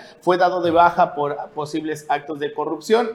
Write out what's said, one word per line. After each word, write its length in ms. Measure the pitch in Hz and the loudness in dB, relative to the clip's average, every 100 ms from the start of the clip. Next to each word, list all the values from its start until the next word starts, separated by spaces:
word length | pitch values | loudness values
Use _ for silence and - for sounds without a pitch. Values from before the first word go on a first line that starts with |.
| - - | -14 -4
Fue 160 | 170 180 | 0 2
dado 260 | 185 185 | 2 2
de 80 | 170 | 2
baja 440 | 165 170 170 165 | 6 6 4 0
por 220 | 147 143 147 151 | 0 -4 -4 -10
posibles 520 | 151 147 160 156 147 - | -10 -8 -6 -6 -6 -4
actos 300 | 147 147 147 | -4 -4 -6
de 120 | 147 | -6
corrupción. 580 | 147 151 156 - 220 226 | -4 -6 -6 0 0 0